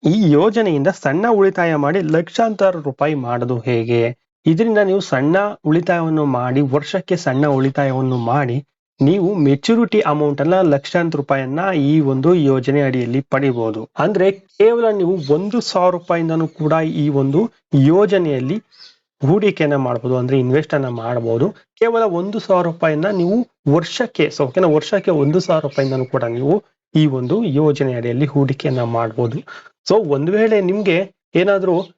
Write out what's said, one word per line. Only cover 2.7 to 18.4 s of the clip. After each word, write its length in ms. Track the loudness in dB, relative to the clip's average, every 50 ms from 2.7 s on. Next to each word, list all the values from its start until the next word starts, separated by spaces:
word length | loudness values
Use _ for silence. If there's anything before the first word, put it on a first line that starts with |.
ರೂಪಾಯಿ 440 | 0 -2 -6 -8 -4 _ -2 -2 -2
ಮಾಡೋದು 440 | -4 -4 -4 -4 -4 -2 -4 -4 -4
ಹೇಗೆ? 580 | -2 -2 -2 -2 0 0 0 0 0 0 -2 _ _ _ _ _ _
ಇದರಿಂದ 320 | 0 2 2 2 2 2 2 2
ನೀವು 160 | 2 2 -2
ಸಣ್ಣ 360 | -2 -2 -2 -2 0 2 2 2 0 -2 -6 -6 _
ಉಳಿತಾಯವನ್ನು 640 | 0 0 0 2 0 -2 -2 0 -2 0 0 0
ಮಾಡಿ, 340 | 0 0 -2 -2 -2 0 0
ವರ್ಷಕ್ಕೆ 560 | 0 2 0 -2 -2 -2 -6 -6 -4 -2 -4
ಸಣ್ಣ 300 | -4 -2 -2 -2 0 0
ಉಳಿತಾಯವನ್ನು 720 | 2 2 2 0 0 0 0 -2 -2 -2 -2 -2 -2 -2
ಮಾಡಿ, 500 | -2 -2 -2 0 0 0 -2 -4 -4 -6 _ _ _ _ _ _ _
ನೀವು 340 | 2 2 2 2 0 0 0
ಮೆಚುರಿಟಿ 680 | 2 2 2 2 2 2 0 2 2 2 2 2 0
ಅಮೌಂಟ್ 400 | 0 0 0 0 0 -2 0 0
ಅನ್ನ, 200 | 0 2 2 2
ಲಕ್ಷಾಂತರ 560 | 4 2 2 0 -2 -2 -2 -2 -2 0 -2
ರೂಪಾಯನ್ನ 440 | -4 -2 -2 -2 -2 -2 -4 -6 -4 -4 -2 -2
ಈ 240 | 0 2 2 2 2
ಒಂದು 340 | 2 2 0 0 2 2 2
ಯೋಜನೆ 480 | 4 4 2 2 2 0 0 0 0 0
ಅಡಿಯಲ್ಲಿ 380 | 0 0 -2 -2 -2 -2 -4 -4 _
ಪಡಿಬಹುದು. 580 | -2 0 0 0 -2 -2 -4 -4 -4 -6 -10 -12 _ -2
ಅಂದ್ರೆ 320 | -2 0 0 2 2 0
ಕೇವಲ 540 | 0 -2 _ _ _ _ 4 4 4 4 0 0 0
ನೀವು 260 | 0 0 0 0 -2 0 0
ಒಂದು 300 | 0 0 0 -2 -4 -4
ಸಾವಿರ 320 | -4 -2 -2 2 2 2 0
ರೂಪಾಯಿಂದನೂ 560 | 0 -4 -4 -2 -2 0 -2 -2 -2 -2 -4
ಕೂಡ 240 | -4 -4 -2 0 0
ಈ 360 | 0 0 -2 -2 -2 -2 0
ಒಂದು 420 | 0 0 0 2 2 0 0 -2 _ _ _ _ 2
ಯೋಜನೆಯಲ್ಲಿ 880 | 4 4 6 6 4 4 4 2 0 0 0 -2 -4